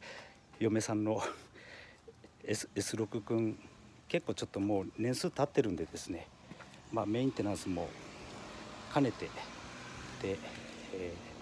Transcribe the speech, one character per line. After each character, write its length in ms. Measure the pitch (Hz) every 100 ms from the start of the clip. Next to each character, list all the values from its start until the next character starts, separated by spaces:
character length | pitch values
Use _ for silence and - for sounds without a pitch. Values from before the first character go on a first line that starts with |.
| - - - - - -
嫁 200 | 110 110
さ 140 | 107
ん 100 | 107
の、 180 | 107 107 92 - - - - - - - - - - - -
S-、 240 | 104 - -
エ 60 |
ス 140 | 98 107
六 240 | 110 117
君、 400 | 104 113 113 95 - - - - -
結 200 | - -
構 60 | 107
ち 80 |
ょ 20 | -
っ 20 |
と 140 | 101
も 220 | 101 101
う 80 | 92 -
年 180 | 117 127
数 160 | 180
経 120 | -
っ 40 | 143
て 140 | -
る 100 | 107
ん 40 | 80
で 100 | 80
で 120 | -
す 100 | -
ね、 200 | 85 82 - - - - - -
ま 80 | 113
あ、 40 | 104
メ 200 | 113 135
ン 60 |
テ 120 | -
ナ 80 | 104
ン 60 | 95
ス 100 | -
も 220 | 87 85 - - - - - - - - - -
兼 100 | 147
ね 80 | 135
て、 140 | - - - - - - - - - - -
で、 160 | 98 98 - - - - -
え 200 | 95 90 85 - -